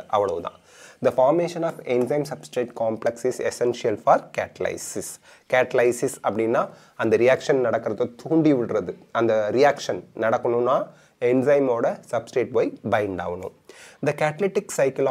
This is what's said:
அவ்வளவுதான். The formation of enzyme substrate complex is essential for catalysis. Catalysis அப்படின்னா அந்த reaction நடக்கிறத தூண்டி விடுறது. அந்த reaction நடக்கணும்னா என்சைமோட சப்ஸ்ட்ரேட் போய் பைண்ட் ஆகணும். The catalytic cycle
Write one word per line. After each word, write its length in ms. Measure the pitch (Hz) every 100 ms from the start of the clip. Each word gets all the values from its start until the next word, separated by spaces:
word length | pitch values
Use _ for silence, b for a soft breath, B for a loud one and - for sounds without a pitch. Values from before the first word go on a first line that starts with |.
| - 107
அவ்வளவுதான். 420 | 98 85 - - B B B B 131
The 60 | 127
formation 460 | 131 165 170 170 165
of 40 | 151 - 123
enzyme 300 | 123 147 147
substrate 460 | 147 - 123 120 -
complex 440 | 113 110 117 117 127
is 80 | 120 113
essential 460 | - 123 120 120 104 -
for 100 | 170 - -
catalysis. 680 | 92 - 90 87 - 104 - - b b b
Catalysis 600 | 127 123 127 123 120 135 - 127
அப்படின்னா 340 | 104 113 131 196 B B B
அந்த 140 | 113 107
reaction 360 | 120 131 - 139 120
நடக்கிறத 420 | 113 113 107 120 -
தூண்டி 320 | 135 160 156
விடுறது. 400 | 135 113 - 87 - - 117
அந்த 300 | 117 110 107 117
reaction 440 | 143 143 - 95 - - 110
நடக்கணும்னா 500 | 120 123 117 123 151 196 b b b 123
என்சைமோட 680 | 131 131 143 135 117 139 208 -
சப்ஸ்ட்ரேட் 400 | 117 - 127 113 113
போய் 140 | 147 - 110
பைண்ட் 280 | 110 104 90 87
ஆகணும். 280 | 90 92 - _ B B B 151
The 100 | 147
catalytic 440 | 151 151 196 202 196 -
cycle 300 | 139 139 135